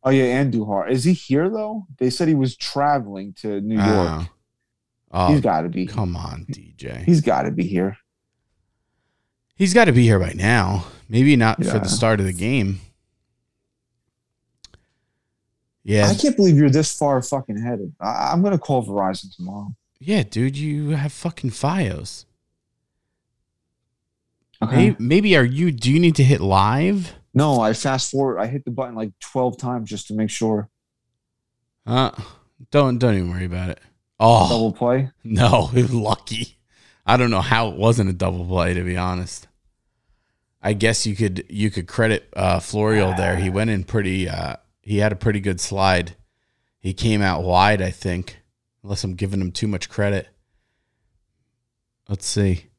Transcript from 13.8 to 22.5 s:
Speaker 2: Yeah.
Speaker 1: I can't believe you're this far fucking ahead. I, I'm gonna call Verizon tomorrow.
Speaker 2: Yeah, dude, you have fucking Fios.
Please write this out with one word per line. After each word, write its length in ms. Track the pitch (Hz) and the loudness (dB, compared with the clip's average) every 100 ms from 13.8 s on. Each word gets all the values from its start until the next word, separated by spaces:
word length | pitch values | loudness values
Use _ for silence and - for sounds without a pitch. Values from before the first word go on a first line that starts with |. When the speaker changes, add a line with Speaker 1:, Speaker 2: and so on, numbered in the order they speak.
| _ _ _ _ _ _ _ _ - _ _ _ _ _ _ _ _ _ _ _ | _ _ _ _ _ _ _ _ -20 _ _ _ _ _ _ _ _ _ _ _
Speaker 2:
Yeah. 240 | - 104 104 | 0 2 4
Speaker 1:
I 80 | 208 | 4
can't 200 | 302 240 | 2 4
believe 200 | 190 143 | 6 6
you're 120 | 147 | 6
this 260 | 139 151 - | 4 0 -2
far 240 | 147 135 | 0 0
fucking 360 | 123 135 127 104 | -2 -8 -6 -8
ahead. 360 | 117 117 92 - | -6 -6 -8 -8
I, 320 | 98 120 135 | -6 -4 -2
I'm 100 | 160 | 0
gonna 160 | 196 185 | 0 0
call 280 | - 135 107 | 0 -2 -2
Verizon 500 | 101 95 92 95 - | -2 -2 -4 -12 -14
tomorrow. 400 | 90 101 101 - _ _ | -14 -12 -14 -16 _ _
Speaker 2:
Yeah, 240 | 135 208 | -2 -2
dude, 340 | 110 113 131 139 | -2 -2 -2 -2
you 320 | 151 147 147 | -6 -4 -4
have 200 | 151 143 | -4 -4
fucking 380 | - 175 - 131 | -6 -10 -6 -8
Fios. 760 | 104 135 185 120 78 101 - - _ _ | -4 -2 0 -2 -4 -10 -16 -20 _ _